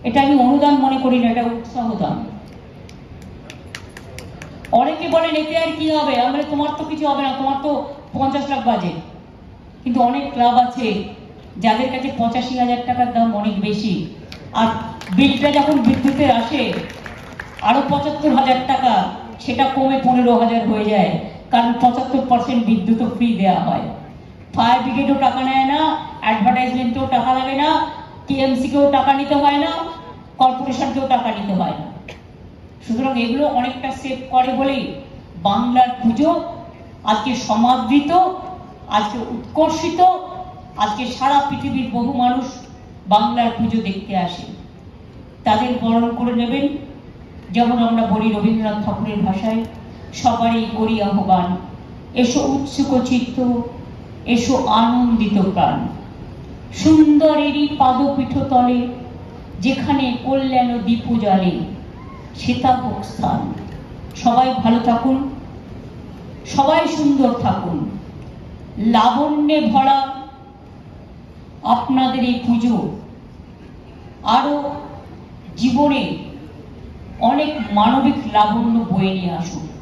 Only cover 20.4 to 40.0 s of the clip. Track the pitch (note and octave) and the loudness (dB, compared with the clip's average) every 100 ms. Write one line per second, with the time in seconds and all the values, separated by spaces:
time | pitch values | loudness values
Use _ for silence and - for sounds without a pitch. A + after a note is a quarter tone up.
20.4 | A3+ A#3 G#3+ G#3+ G#3 G#3 E3+ E3 - - | 4 2 0 0 2 2 2 0 -6 -14
21.4 | - A#3 A#3+ A#3 B3 B3 - C4 - A#3+ | 0 2 2 4 2 2 -2 -2 2 0
22.4 | - A#3+ G3+ G#3 G#3+ A3+ A#3 - A#3+ F#3 | 2 0 2 2 2 0 0 0 0 2
23.4 | F#3+ F3 A#2 - - - - - - - | 2 2 0 -2 -4 -12 -16 -20 -20 -20
24.4 | - - A#3 B3+ C4 A#3+ C#4 C#4 C4 C4 | -8 0 4 4 2 0 0 2 2 2
25.4 | C4 C4+ C4+ D4 D#4 D#4 - - A3 A3 | 0 2 2 2 0 -2 -8 -4 -2 2
26.4 | G3 B3+ B3+ B3+ B3 C4+ C4 B3 A#3+ C4 | 2 2 0 -2 -2 -2 0 0 2 0
27.4 | C4 C4+ D4+ D4 - - - - - C4+ | 0 0 2 2 0 -8 -16 -18 -6 0
28.4 | C4+ B3 C4 C#4+ C#4+ C#4 C4+ C#4 C#4+ D4 | 0 0 0 4 4 4 2 2 2 2
29.4 | C#4+ C#4+ D#4+ - - - - - - - | 4 2 0 -4 -8 -12 -16 -18 -20 0
30.4 | C4 B3+ C#4 A#3+ C4 C4+ C4 A#3+ A#3 G3+ | 2 2 -4 -4 -2 -2 0 0 0 -4
31.4 | G3 F#3 - - - - - - - - | -2 -2 -2 -4 -10 -16 -18 -20 -20 -20
32.4 | - - - - - A3+ C4+ A#3+ A#3 C#4 | -20 -20 -20 -20 -4 -2 0 -2 -2 0
33.4 | D4 B3 B3+ - C4+ C4 C#4 B3+ - B3+ | 0 0 -2 -4 -8 -8 -8 -8 0 2
34.4 | B3+ A#3+ C#4 C4+ F3+ - - - - - | 2 2 0 0 -4 -10 -16 -20 -18 -4
35.4 | E3+ F#3+ B3 B3 B3 B3 A#3 A3+ D#4 E4+ | 0 2 2 4 4 2 0 2 2 2
36.4 | - - - - - - - G#3+ B3+ A#3 | -4 -12 -16 -20 -20 -8 -2 0 0 -4
37.4 | - G#3+ A#3+ C4 A3 C#4+ D4 F4 F#4 - | -2 2 4 4 4 2 4 4 4 0
38.4 | - - - - - G#3 - B3 - - | -10 -14 -16 -18 -2 0 0 -4 -6 -8
39.4 | - D4+ D#4 D#4+ E4 E4+ | -4 2 2 2 -2 4